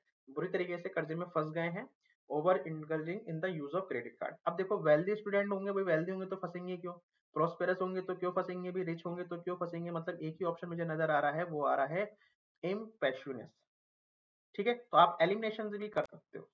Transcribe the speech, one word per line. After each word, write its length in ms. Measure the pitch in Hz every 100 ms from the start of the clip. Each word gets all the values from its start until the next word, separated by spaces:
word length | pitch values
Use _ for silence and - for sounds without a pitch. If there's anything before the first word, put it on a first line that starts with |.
| _ _ -
बुरी 200 | 139 175
तरीके 280 | 185 175 175
से 120 | 170
कर्जे 260 | - 156 160
में 100 | 180
फंस 220 | 165 156
गए 160 | 160 170
हैं, 180 | 175 254 _ _ _ -
over 260 | 151 165 185 165
indulging 560 | 156 151 156 160 196 196
in 140 | 160 185
the 60 |
use 260 | 165 143 165
of 80 | -
credit 320 | 123 120 -
card। 180 | - - -
अब 80 | 175
देखो 200 | 190 202
wealthy 320 | 156 151 185 208
student 360 | 208 202 202
होंगे, 200 | 202 196
भाई 120 | 196 190
wealthy 260 | 160 175
होंगे 140 | 190 185
तो 80 | 190
फंसेंगे 400 | 180 180 180 180
क्यों, 160 | 175 180 _ _ _ 156
prosperous 460 | 170 - 175 185
होंगे 200 | 185 185
तो 120 | 185 175
क्यों 160 | 180
फंसेंगे, 380 | 180 180 180 180
भी 120 | 185
rich 220 | 170 170 175
होंगे 180 | 175 175
तो 120 | 175
क्यों 160 | 175 180
फंसेंगे, 340 | 170 170 170
मतलब 300 | 170 170 175
एक 160 | 156 160
ही 60 | 240
ऑप्शन 220 | - 175
मुझे 180 | 170 165
नजर 260 | 156 160
आ 80 | 151
रहा 120 | 147
है, 140 | 156 175
वो 200 | 151 139
आ 80 | 135
रहा 200 | 139 165
है 200 | 202 - _ _ _ _
इम्पेशुअस। 840 | 170 202 220 - 139 131 - 127 - _ _ _ _ _ _ _ _ _ _ -
ठीक 120 | 202
है, 60 | 240
तो 220 | - 151
आप 200 | 170 -
एलिमिनेशन 480 | 165 214 220 214 214
भी 180 | 208 208
कर 160 | - -
सकते 320 | 165 _ -
हो। 100 | -